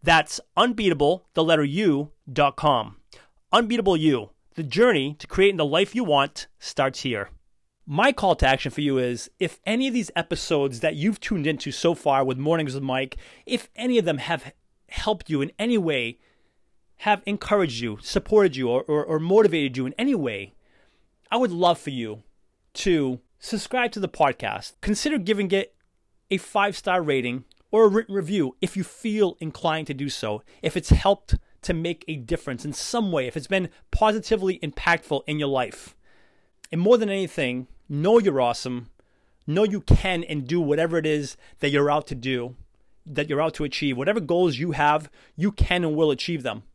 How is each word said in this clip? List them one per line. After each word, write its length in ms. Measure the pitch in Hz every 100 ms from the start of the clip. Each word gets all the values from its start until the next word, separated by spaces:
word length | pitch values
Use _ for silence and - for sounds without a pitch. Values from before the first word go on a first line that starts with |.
That's 380 | - 165 156 - - -
unbeatable, 720 | 233 220 208 156 147 180 _
the 100 | -
letter 180 | 160 160
U, 480 | 147 156 208 139 147 - -
dot 240 | 131 143 -
com. 400 | 151 127 107 101 _ - _ _ _
Unbeatable 440 | 208 226 233 196 170
You, 340 | 156 131 104 _ _ -
the 80 |
journey 500 | 151 139 247 180 135 147
to 80 | -
creating 300 | - 196 190
the 60 |
life 300 | 147 156 196
you 80 | 233
want 460 | 220 143 139 - - _
starts 440 | - - 135 -
here. 280 | 135 110 98 - _ _ _ _ -
My 240 | 147 247
call 240 | - 196 165
to 100 | 135
action 260 | 131 139
for 80 | -
you 180 | 147 135
is, 320 | 123 120 - _
if 220 | 175 -
any 220 | - 226 262
of 80 |
these 160 | 240 196 -
episodes 640 | 165 165 - 156 139 120
that 160 | 160 151
you've 240 | 175 208
tuned 260 | - 202 147
into 240 | 151 -
so 240 | 127 170
far 300 | 165 147 135
with 140 | 131 127
Mornings 360 | 147 165 151
with 80 | 131
Mike, 360 | 135 131 131 - - - -
if 240 | 240 - -
any 220 | 247 240
of 60 |
them 140 | 170 143
have 340 | - 165 - _ _ _ _
helped 420 | - - 208 -
you 100 | 151
in 120 | 139 -
any 220 | 220 233
way, 400 | 165 139 117 117 _ _ _ _ _ _ _ _
have 260 | - 202
encouraged 560 | 202 202 - 208 175 117
you, 180 | 117 104
supported 540 | - 202 - 214 190 131
you, 120 | 123
or, 140 | 123
or, 220 | - 151
or 160 | 147 156
motivated 560 | 165 202 214 160 139 123
you 100 | 131
in 80 | -
any 200 | 254 240
way, 380 | 135 101 98 _ _ _ _ _ _ _ _
I 60 | 233
would 160 | 254
love 260 | 170 175 170
for 120 | -
you 340 | 131 113 107 - _ _ _ _
to 460 | - 196 170 135 127 _ _
subscribe 540 | - 214 - 247 240
to 80 | 233
the 80 | 185
podcast. 640 | - 147 123 110 104 - _
Consider 380 | - 208 302 294
giving 340 | 180 208 196
it 240 | 196 196 _ _ _ _ _ _
a 40 | 196
five-star 640 | - 208 202 - - 185
rating 440 | 156 139 123 127 - _ _
or 140 | 214
a 40 | 220
written 260 | 202 220
review 420 | 196 160 202 135 -
if 160 | 185 196
you 40 |
feel 540 | 170 - 233 214 196 -
inclined 460 | 160 - 170 156 147
to 60 |
do 160 | 139 143
so, 340 | - 113 104 - _
if 120 | 165
it's 140 | 180 -
helped 460 | - 196 202 - - _ _
to 140 | -
make 280 | 170 165 165 -
a 80 | 156
difference 480 | 117 165 - 123
in 80 | 147
some 400 | 135 - 240 208
way, 140 | 160 127
if 100 | 156
it's 100 | 135
been 220 | 196 180 _ _
positively 680 | - 214 214 - 220 190 185
impactful 580 | 151 - - 170 - 139 -
in 120 | 151
your 100 | 147
life. 460 | 135 120 - - _ _ _ _ _ _ _ -
And 80 | 160
more 160 | 190 240
than 140 | 214
anything, 560 | 196 185 - 131 123 120 - _
know 320 | 143 170 233
you're 220 | 196 135
awesome. 480 | 120 117 127 123 113 _ _ _ _ _ -
Know 180 | 160
you 180 | 214 196
can 420 | - - 190 175
and 240 | 170 151 127
do 140 | 175
whatever 340 | 151 147 165 165
it 80 |
is 320 | 160 151 139 - - -
that 100 | 143
you're 220 | 139 143
out 160 | 147 -
to 80 |
do, 420 | 127 127 127 120 123 - _ _ _
that 240 | - 147 151
you're 140 | 143
out 100 | 160
to 100 | -
achieve. 340 | 147 - 147 123
Whatever 220 | 143 214
goals 360 | 156 175 180 123
you 160 | 170
have, 380 | 156 147 151 156 _ _ -
you 160 | 190
can 320 | 202 - 180
and 100 | 170
will 160 | 151 156
achieve 340 | 131 - 165
them. 180 | 123 107 -